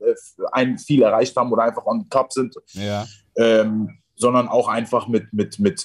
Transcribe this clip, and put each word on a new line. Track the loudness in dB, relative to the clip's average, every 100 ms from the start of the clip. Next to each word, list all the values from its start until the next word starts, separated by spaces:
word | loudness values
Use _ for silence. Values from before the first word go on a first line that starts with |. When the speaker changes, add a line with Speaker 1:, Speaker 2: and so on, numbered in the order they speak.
Speaker 1:
äh, | -2 -2 -4 -10 -4
ein, | -2 -2 -2
viel | 0 4
erreicht | 4 4 0 0
haben | -2
oder | 0
einfach | 0 -2
on | -4 -4 -2
top | -2 -2
sind. | -2 -6 -6 _
Speaker 2:
Ja. | -10 -6 -6 -8 -14 _ 0
Speaker 1:
Ähm, | 4 4 2 -2 -6 -10 _ -2
sondern | 0 2 2
auch | 0 0
einfach | -2 -2 -2 -2
mit, | -4 -4
mit, | -4 -4 0
mit, | -2 -2